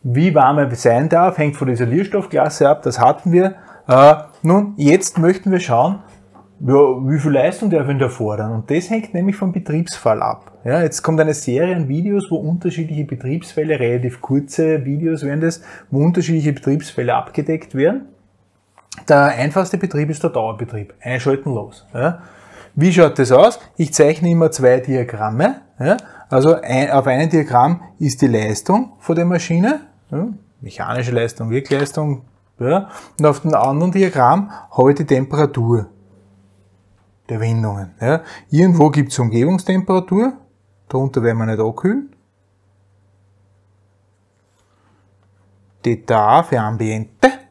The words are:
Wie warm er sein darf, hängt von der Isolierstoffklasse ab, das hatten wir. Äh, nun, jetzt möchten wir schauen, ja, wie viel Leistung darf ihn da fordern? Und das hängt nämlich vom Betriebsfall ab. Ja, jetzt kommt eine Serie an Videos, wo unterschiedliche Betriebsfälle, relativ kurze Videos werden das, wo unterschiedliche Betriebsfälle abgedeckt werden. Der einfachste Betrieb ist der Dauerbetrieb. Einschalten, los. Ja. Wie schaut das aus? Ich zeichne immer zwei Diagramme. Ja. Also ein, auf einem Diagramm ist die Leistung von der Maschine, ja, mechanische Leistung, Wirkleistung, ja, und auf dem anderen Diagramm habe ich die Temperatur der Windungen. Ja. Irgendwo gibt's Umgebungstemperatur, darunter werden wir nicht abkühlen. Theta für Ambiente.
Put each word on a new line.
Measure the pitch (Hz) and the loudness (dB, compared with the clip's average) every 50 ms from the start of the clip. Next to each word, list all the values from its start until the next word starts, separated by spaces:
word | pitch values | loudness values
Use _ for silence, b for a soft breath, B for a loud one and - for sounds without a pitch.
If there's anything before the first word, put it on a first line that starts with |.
| _ | _
Wie | 131 120 131 160 190 156 | -2 0 2 2 4 4
warm | 151 131 131 143 151 | 4 4 4 4 2
er | 143 127 117 | 0 -2 -2
sein | 117 - 123 117 120 143 160 | 0 2 2 2 4 2 2
darf, | - 165 175 190 185 - | 2 4 2 2 2 0
hängt | 151 147 143 | -2 -2 -2
von | - 147 | -2 -4
der | 131 123 | -4 -2
Isolierstoffklasse | 117 127 117 120 165 196 196 - 202 196 - - 139 143 151 - - 147 139 | -2 -2 0 0 -2 -2 0 -2 -4 -4 -2 0 0 0 0 0 0 2 2
ab, | 151 - - | 2 2 -2
das | 135 120 - | -6 -2 2
hatten | 117 123 143 - - 180 | 2 2 2 2 -2 2
wir. | 170 175 185 190 190 B B B B B B - | 2 2 2 2 -2 B B B B B B 2
Äh, | 127 127 139 147 151 151 151 - - - - | 6 8 8 8 8 6 0 -16 -20 -6 0
nun, | 160 175 202 208 202 202 - | 2 2 2 2 -2 -4 0
jetzt | 147 143 156 185 185 - - - | 2 4 4 4 2 -2 -2 0
möchten | 160 170 190 185 - 202 | 2 2 2 0 0 -2
wir | 185 180 | -2 -2
schauen, | 180 - 120 - 123 170 196 202 B B B B B _ _ - - _ _ _ | 0 0 0 0 0 0 -2 -6 B B B B B _ _ -20 -20 _ _ _
ja, | 143 127 135 | -2 2 4
wie | 139 143 135 131 127 135 135 151 151 | 4 4 4 2 -2 -2 -2 -2 -2
viel | 139 156 | 0 0
Leistung | 143 139 127 - - - 233 208 | 0 2 2 0 -2 -2 -2 0
darf | 170 156 139 139 | 0 0 0 -2
ihn | 143 135 | -2 -2
da | 143 123 | -2 -2
fordern? | 123 - 113 107 107 107 107 110 | -2 -4 -6 -4 -4 -4 -6 -6
Und | 113 113 117 - | -6 -8 -4 -2
das | 143 165 175 - | -2 -4 -2 -2
hängt | 226 220 220 - - | -6 -6 -6 -6 -6
nämlich | 175 180 196 196 | -4 -2 -2 -2
vom | - 196 185 | -2 -4 -4
Betriebsfall | 175 190 170 - 151 156 170 - - - - 117 110 - | -4 -6 -6 -4 -4 -4 -4 -4 -8 -6 -2 -2 -2 0
ab. | - - - - - - _ - - | -2 -6 -6 -8 -12 -20 _ -12 -6
Ja, | 117 127 165 170 | -2 -2 0 -2
jetzt | 156 - - | -2 -4 -4
kommt | - - 160 156 | -4 -2 0 2
eine | 156 156 147 | 2 0 0
Serie | 147 - - 120 131 165 180 185 | -4 -4 -4 -2 -2 -2 -2 -2
an | 175 156 127 | -4 -4 -4
Videos, | 135 156 175 202 202 202 196 - | -4 -4 -4 -2 -2 -4 -4 -4
wo | 170 | -6
unterschiedliche | 156 - 151 170 175 - 180 - 160 165 156 156 147 151 | -6 -4 -4 -6 -4 -4 -6 -6 -6 -8 -6 -6 -6 -6
Betriebsfälle, | 143 139 123 - 127 143 170 - - - - 151 156 156 135 | -8 -8 -10 -8 -6 -8 -8 -8 -8 -6 -6 -2 -2 -2 -2
relativ | 127 117 120 123 123 123 123 - | 0 -2 -2 -2 -2 -4 -6 -8
kurze | - - 135 139 143 143 - - 160 160 160 147 131 | -6 -2 -2 -2 -2 -2 -4 -2 0 0 0 -2 -2
Videos | 135 143 147 165 165 160 147 143 | -4 -6 -4 -2 -4 -4 -4 -6
werden | 139 143 151 | -6 -4 -2
das, | 160 165 165 - B B B B B B | -2 -2 -4 -6 B B B B B B
wo | - 135 147 | -2 0 2
unterschiedliche | 170 175 180 165 139 165 160 147 151 143 | 2 2 0 0 0 -2 0 0 -2 -4
Betriebsfälle | 131 - - 139 151 143 - - - 123 120 117 | -2 -2 -2 -2 -2 -4 -8 -8 -4 -2 0 -2
abgedeckt | - - - - - 147 147 160 160 - - - | -2 -2 -4 -6 -6 -4 -4 -4 -6 -6 -10 -4
werden. | 131 139 170 220 269 - - _ _ _ _ _ _ _ _ _ _ _ _ _ _ _ _ - - - - | 0 0 0 0 -2 -8 -14 _ _ _ _ _ _ _ _ _ _ _ _ _ _ _ _ -20 -20 0 2
Der | 151 143 143 143 | 4 4 4 2
einfachste | 139 110 127 151 147 190 185 175 - 185 | 0 -2 -4 -2 -2 -2 -4 -2 -4 -6
Betrieb | 180 180 - 147 151 151 | -6 -4 -4 -4 -4 -4
ist | 160 147 - | -6 -4 -4
der | 165 | -4
Dauerbetrieb. | - 127 110 110 110 107 120 117 - 107 101 - - _ | -2 -2 -4 -4 -6 -8 -10 -10 -10 -12 -12 -12 -18 _
Einschalten, | - 123 127 131 123 143 135 139 139 151 131 | -10 -8 -8 -4 -2 -2 -2 -2 -4 -6 -6
los. | 110 101 104 - - _ _ - | -6 -8 -10 -16 -20 _ _ -8
Ja. | 120 127 160 175 170 B B B B B B B B B B B | -4 -2 -2 -4 -4 B B B B B B B B B B B
Wie | 143 151 185 | 0 2 2
schaut | 175 180 170 147 - - | 6 6 4 4 4 0
das | 135 117 | 2 4
aus? | 127 131 175 226 233 - B B B - | 6 6 6 6 4 0 B B B -4
Ich | 165 147 - | -4 -4 2
zeichne | - 151 143 156 156 165 175 | 2 4 4 4 0 0 0
immer | 170 165 160 160 | 2 2 2 0
zwei | 160 - 131 123 127 127 | 0 2 4 4 4 4
Diagramme. | 127 - 135 131 120 123 - 104 110 107 110 120 160 226 269 - _ _ _ _ | 0 -2 -4 -4 -4 -4 -6 -6 -6 -4 -2 0 0 0 0 -4 _ _ _ _
Ja. | 123 151 202 254 B B B B B B | 0 0 0 0 B B B B B B
Also | - 131 131 156 165 | 0 2 4 4 2
ein, | - - - - 131 135 95 | 2 0 -4 -2 -2 0 2
auf | 123 139 131 135 | 0 0 2 2
einem | 127 131 156 165 | 0 0 0 2
Diagramm | 175 160 147 147 - - - 143 170 175 - - - _ | 2 0 0 2 2 2 2 2 0 -2 -6 -18 -10 _
ist | 160 143 123 - | -4 -4 0 0
die | - 135 | 0 2
Leistung | 117 110 107 107 107 - - - 180 226 262 - - _ | 2 0 0 -2 -4 -6 -2 0 0 0 0 -4 -12 _
von | - - 170 | -4 -4 -2
der | 165 170 | 0 0
Maschine, | 175 180 170 170 - 165 170 185 233 302 294 - - _ _ _ _ | 0 0 -2 -2 -2 0 0 2 0 0 -4 -6 -16 _ _ _ _
ja, | - - 196 240 208 - _ _ _ _ | -8 -6 -6 -6 -8 -14 _ _ _ _
mechanische | - 98 - - 120 - 110 123 123 123 | -18 -18 -12 -12 -8 -6 -6 -4 -4 -2
Leistung, | 123 117 117 117 - - 117 113 | -2 -2 -2 -4 -6 -8 -8 -4
Wirkleistung, | 110 131 135 - 147 139 143 139 - - 151 151 143 123 - _ _ _ _ _ _ _ | -4 -4 -2 -2 -2 -2 -2 -4 -4 -6 -4 -4 -4 -6 -10 _ _ _ _ _ _ _
ja, | 120 127 156 190 196 B B B B B B B | -2 0 0 0 -2 B B B B B B B
und | 151 | 2
auf | 151 143 147 | 2 2 2
dem | - 165 156 | -2 -2 0
anderen | 113 113 135 139 147 170 185 | 2 2 0 0 0 -2 0
Diagramm | 175 196 196 180 185 139 127 123 147 190 202 202 B B B B | 2 2 0 0 2 2 4 4 4 2 0 -6 B B B B
habe | - - 127 135 | 0 2 4 4
ich | 143 147 | 4 2
die | 160 | 2
Temperatur | 139 143 131 135 135 - 147 151 143 147 131 117 117 117 113 98 - _ _ _ _ _ _ _ _ _ _ _ _ _ _ _ _ _ _ _ _ _ _ _ _ _ _ _ - | 0 0 0 0 -2 -2 0 0 0 0 -2 0 0 0 0 -2 -6 _ _ _ _ _ _ _ _ _ _ _ _ _ _ _ _ _ _ _ _ _ _ _ _ _ _ _ -10
der | 117 110 | -6 -4
Windungen. | 110 113 113 113 110 110 101 101 90 87 - _ | -2 -2 0 0 -2 -2 -4 -6 -10 -12 -12 _
Ja. | 117 120 151 165 165 B B B B B | -2 -2 -2 -2 -4 B B B B B
Irgendwo | - 151 175 190 175 165 143 156 | 2 4 4 4 6 6 4 4
gibt's | 139 147 143 123 - - | 4 2 -2 0 -2 -2
Umgebungstemperatur, | 123 117 107 117 127 156 185 180 185 - 190 190 190 - 185 185 185 - 185 196 226 262 262 - _ _ _ _ _ _ _ _ _ _ | -2 0 2 2 2 2 0 -2 -2 -2 -2 -2 0 0 0 0 0 0 0 0 0 0 -2 -6 _ _ _ _ _ _ _ _ _ _
darunter | - 131 135 135 - 135 113 | -4 -4 -4 -2 -2 0 0
werden | 117 113 113 | 0 0 0
wir | 110 | -2
nicht | 110 110 107 | -4 -2 -2
abkühlen. | 110 110 117 - - 185 220 277 285 - _ _ _ _ _ _ _ _ _ _ _ _ _ _ _ _ _ _ _ _ _ _ _ _ _ _ _ _ _ _ _ _ _ _ _ _ _ _ _ _ _ _ _ _ _ _ _ _ _ _ _ _ _ _ _ _ _ _ _ _ _ _ _ _ _ _ _ _ _ _ _ _ _ _ _ | -2 -4 -4 -2 -2 -2 -2 -2 -4 -8 _ _ _ _ _ _ _ _ _ _ _ _ _ _ _ _ _ _ _ _ _ _ _ _ _ _ _ _ _ _ _ _ _ _ _ _ _ _ _ _ _ _ _ _ _ _ _ _ _ _ _ _ _ _ _ _ _ _ _ _ _ _ _ _ _ _ _ _ _ _ _ _ _ _ _
Theta | 120 117 110 - - 120 110 104 107 120 151 170 | -4 -4 -4 -2 0 0 2 4 4 4 4 2
für | - 139 120 | 2 -2 -2
Ambiente. | 110 107 113 107 113 110 110 110 110 - _ _ - 262 269 - - _ | -2 -4 -4 -4 -4 -4 -4 -6 -8 -10 _ _ 0 0 0 0 -18 _